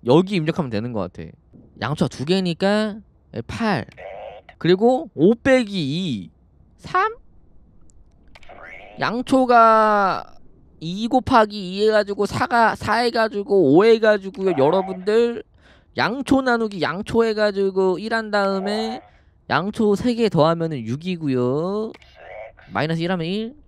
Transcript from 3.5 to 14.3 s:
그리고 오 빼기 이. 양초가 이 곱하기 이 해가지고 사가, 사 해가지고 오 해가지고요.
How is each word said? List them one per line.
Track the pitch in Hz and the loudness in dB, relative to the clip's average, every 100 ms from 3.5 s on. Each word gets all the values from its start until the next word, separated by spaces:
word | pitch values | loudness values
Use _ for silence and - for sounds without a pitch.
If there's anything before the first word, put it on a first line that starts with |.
| 208 226 165 - - - - - - - - | -6 -2 -2 -4 -14 -16 -14 -16 -18 -20 -6
그리고 | 160 185 233 254 311 - | 0 4 4 2 -4 2
오 | 165 233 | 4 4
빼기 | 269 262 220 202 | 4 2 2 -4
이. | 143 151 185 113 82 _ _ _ _ _ - - 415 466 - - _ - - _ - - - _ - - - - 82 - - 110 | -4 -4 -4 -6 -8 _ _ _ _ _ -6 -2 -2 -4 -20 -20 _ -20 -20 _ -20 -20 -20 _ -20 -20 -20 -20 -20 -20 -20 -6
양초가 | 135 226 247 269 254 240 226 220 214 208 196 143 - - - - _ _ | -6 -4 0 0 4 6 6 6 4 4 2 -2 -8 -20 -20 -20 _ _
이 | 160 185 226 | -10 -6 0
곱하기 | 254 - 254 214 208 185 190 | 0 2 4 4 0 -8 0
이 | 214 | 2
해가지고 | 214 202 202 202 | 2 0 -2 -4
사가, | - 247 240 226 - | -2 -2 2 2 0
사 | - 214 | -2 0
해가지고 | 240 233 220 208 202 202 156 147 | 0 0 -2 -2 0 2 6 6
오 | 220 | 6
해가지고요. | 226 220 208 190 | 6 4 2 -2